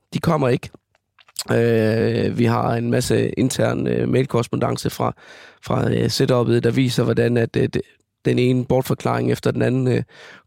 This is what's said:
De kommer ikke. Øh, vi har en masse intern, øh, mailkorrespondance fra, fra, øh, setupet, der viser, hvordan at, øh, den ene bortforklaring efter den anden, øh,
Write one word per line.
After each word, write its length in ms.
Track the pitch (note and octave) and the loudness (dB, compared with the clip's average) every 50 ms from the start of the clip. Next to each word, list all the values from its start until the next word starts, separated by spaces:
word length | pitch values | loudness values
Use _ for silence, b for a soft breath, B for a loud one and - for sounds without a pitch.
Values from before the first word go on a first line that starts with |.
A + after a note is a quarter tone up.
| _ - - | _ -8 -6
De 40 | - | -4
kommer 300 | - E3+ D#3+ D3 C#3 B2 | 0 0 0 2 2 0
ikke. 220 | B2+ - - - - - _ _ _ _ _ _ _ _ _ _ - - - - A#2 | 0 0 -4 -8 -18 -18 _ _ _ _ _ _ _ _ _ _ -14 -12 -6 -2 0
Øh, 840 | A#2 A#2 A#2 A#2 A2+ A2 A2 A2 A2+ A2 A2+ A2+ A2+ - G2+ A2 - | 2 2 2 2 2 2 2 2 2 0 0 0 0 -2 -2 0 2
vi 60 | A#2+ | 2
har 300 | A2+ A#2 A#2 A#2 B2 A#2+ | 2 2 2 0 0 -2
en 160 | A#2 A#2 A#2+ | -2 -2 0
masse 380 | A#2+ B2 B2 - A2+ A2+ A2+ - | 0 0 0 0 0 0 0 -2
intern, 560 | - - B2+ C3 - - A2+ A#2 A#2 - - | -2 -2 -2 -2 0 0 0 0 0 -2 -2
øh, 220 | A#2+ - A#2+ A#2+ B2 | -2 -2 0 0 0
mailkorrespondance 840 | B2 B2+ C3+ C3+ - A#2 A#2 - - - A#2+ A#2 A#2+ - - A#2+ | 0 0 0 0 0 -2 -2 -2 -2 -2 -2 -2 -2 -4 -6 -6
fra, 240 | - - A#2+ A#2+ - B B B B B B B B B B | -4 -4 -4 -4 -4 B B B B B B B B B B
fra, 240 | - A#2+ B2 - A#2+ | -4 -2 0 0 0
øh, 200 | A#2+ A#2 A#2 A2+ | 0 0 0 0
setupet, 540 | - - C3+ C3 C3 B2 A#2 A#2 A#2 A#2+ A#2 | 0 0 0 2 2 2 2 2 0 0 0
der 60 | A#2 | 0
viser, 340 | A#2 B2+ C3+ B2 A#2+ - A#2 | 0 0 0 0 0 0 0
hvordan 320 | A#2+ A#2 A#2 A#2 A#2 A#2+ | 0 2 0 2 2 2
at, 200 | A#2 A#2 - - | 0 0 0 0
øh, 120 | - B2 - - - - _ _ _ _ _ _ _ - | 0 -2 -2 -2 -4 -8 _ _ _ _ _ _ _ -2
den 140 | C3 B2 B2 | 0 0 2
ene 260 | B2 B2 B2+ B2+ A#2+ | 2 2 2 0 0
bortforklaring 680 | - - B2+ B2+ - B2 - - B2 A#2+ A#2+ A#2+ A#2+ A#2+ | 0 0 0 0 0 -2 -2 -2 -2 -2 0 0 -2 -2
efter 180 | - - A#2+ | 0 -2 -2
den 120 | - B2 A#2+ | 0 0 0
anden, 260 | A#2+ B2+ C3 B2+ B2+ | 0 0 0 0 0
øh, 140 | A#2+ A#2 A#2+ B B B B B B B B | 0 0 -2 B B B B B B B B